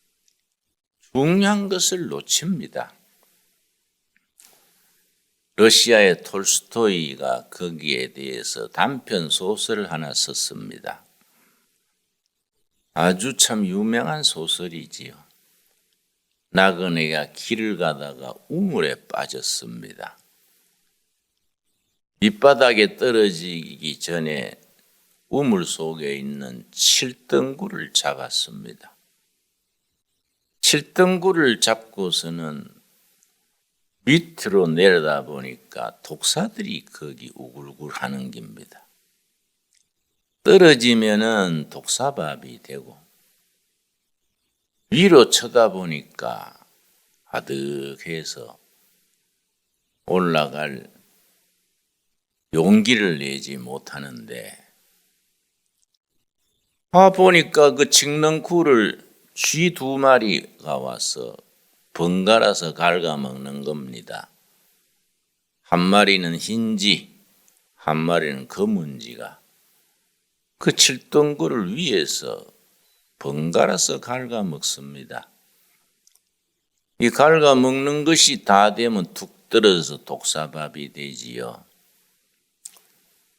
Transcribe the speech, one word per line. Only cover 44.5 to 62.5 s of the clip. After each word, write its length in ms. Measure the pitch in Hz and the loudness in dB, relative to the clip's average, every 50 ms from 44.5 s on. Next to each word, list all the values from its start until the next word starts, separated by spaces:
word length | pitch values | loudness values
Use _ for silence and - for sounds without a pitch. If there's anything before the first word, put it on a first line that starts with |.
| _ _ _ _ _ _ _ _ | _ _ _ _ _ _ _ _
위로 400 | - 156 185 202 170 139 113 - | 2 4 6 10 10 10 10 8
쳐다보니까 1300 | - - - 113 - 120 117 107 92 95 90 85 78 71 - - _ - - 60 58 52 50 - - _ _ _ _ _ _ _ _ _ _ _ _ _ _ | 6 0 -2 2 4 4 4 4 2 -2 -6 -6 -8 -8 -10 -14 _ -12 -10 -10 -10 -10 -14 -18 -20 _ _ _ _ _ _ _ _ _ _ _ _ _ _
아득해서 1300 | _ - - - - 71 67 69 71 71 69 67 69 67 - - 82 82 80 76 - - 67 60 58 57 _ _ _ _ _ _ _ _ _ _ _ _ _ _ _ _ _ _ _ _ _ _ _ _ _ _ _ _ _ _ | _ -12 -12 -10 -8 -10 -8 -8 -8 -8 -8 -10 -12 -14 -16 -12 -12 -10 -10 -10 -12 -14 -14 -16 -20 -20 _ _ _ _ _ _ _ _ _ _ _ _ _ _ _ _ _ _ _ _ _ _ _ _ _ _ _ _ _ _
올라갈 840 | - - 92 90 85 82 76 76 69 64 76 76 73 69 60 50 - _ _ _ _ _ _ _ _ _ _ _ _ _ _ _ _ _ _ _ _ _ _ _ _ _ _ _ _ _ _ _ _ - | -2 0 0 0 2 0 0 0 -2 -4 -8 -8 -8 -8 -12 -16 -20 _ _ _ _ _ _ _ _ _ _ _ _ _ _ _ _ _ _ _ _ _ _ _ _ _ _ _ _ _ _ _ _ -2
용기를 680 | 80 80 92 104 107 104 110 123 107 104 95 80 71 | 0 4 6 6 6 6 4 2 2 2 0 0 -2
내지 360 | 69 69 67 69 - 67 69 | -6 -8 -8 -8 -10 -12 -14
못하는데, 1000 | 65 62 62 65 69 - - - 69 69 69 64 58 55 55 60 60 - - - - _ _ _ _ _ _ _ _ _ _ _ _ _ _ _ _ _ _ _ _ _ _ _ _ _ _ _ _ _ _ _ _ _ _ _ _ _ _ _ _ _ _ _ _ _ _ | -14 -14 -14 -14 -14 -14 -14 -16 -14 -14 -14 -16 -18 -18 -16 -16 -16 -16 -18 -20 -20 _ _ _ _ _ _ _ _ _ _ _ _ _ _ _ _ _ _ _ _ _ _ _ _ _ _ _ _ _ _ _ _ _ _ _ _ _ _ _ _ _ _ _ _ _ _
아, 200 | - 180 190 190 | 6 8 8 8
보니까 640 | 185 190 185 185 180 165 160 - - 151 147 143 131 | 8 6 6 6 6 6 4 2 4 6 6 6 6
그 120 | 127 147 - | 4 2 4
칡넝쿨을 1200 | - - 139 143 147 151 156 156 160 156 156 - 175 170 165 147 131 113 104 87 - - - _ _ _ _ _ _ | 4 2 2 2 0 0 0 0 0 -2 -4 -2 0 2 4 4 4 4 4 0 -2 -6 -14 _ _ _ _ _ _
쥐 400 | - - - - 151 170 180 170 | -4 -4 -2 0 0 0 0 0
두 220 | - 131 131 135 | -2 -6 -6 -2
마리가 800 | 135 139 135 131 - 226 - 87 69 - - _ _ - 78 71 65 | 2 4 6 6 6 4 2 -2 -2 -4 -8 _ _ -8 -6 -6 -6
와서 580 | 65 65 60 55 - - - 67 62 58 52 - _ _ _ _ _ _ _ _ _ _ _ | -6 -8 -8 -8 -8 -8 -8 -8 -10 -12 -14 -18 _ _ _ _ _ _ _ _ _ _ _
번갈아서 840 | - 82 87 90 95 95 101 110 113 117 104 | -4 -2 -2 0 0 2 4 4 4 4 2